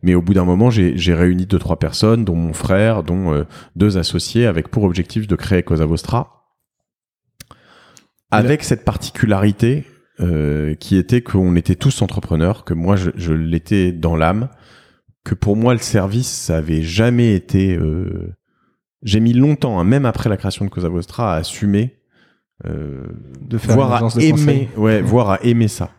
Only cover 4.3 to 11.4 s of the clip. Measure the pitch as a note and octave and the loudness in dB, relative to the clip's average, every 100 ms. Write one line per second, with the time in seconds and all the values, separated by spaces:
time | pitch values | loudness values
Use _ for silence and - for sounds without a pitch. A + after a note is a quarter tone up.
4.3 | A2+ A#2+ E2 D#2+ - G2 F2+ E2+ - G#2+ | 0 2 0 -2 0 0 0 -4 -4 -4
5.3 | F2 - F#2 F2 D#2+ D#2 D#2+ - A#2+ - | -4 0 0 0 0 0 -2 -2 -6 -6
6.3 | _ _ _ _ _ _ _ _ _ _ | _ _ _ _ _ _ _ _ _ _
7.3 | _ - - _ _ _ _ _ _ _ | _ -20 -20 _ _ _ _ _ _ _
8.3 | G#2+ A#2+ D3+ - A#2+ - G#2 - - G#2+ | 0 2 0 0 -2 -2 -6 -8 -2 0
9.3 | G2 G#2 G2+ A#2 C#3+ C#3+ _ _ _ F2 | 2 2 2 0 0 -6 _ _ _ -2
10.3 | D#2+ D2+ D2 D2+ D#2 - G2 F2 B2 A#2+ | 0 0 -2 -2 -6 0 0 2 0 0
11.3 | G2 | 0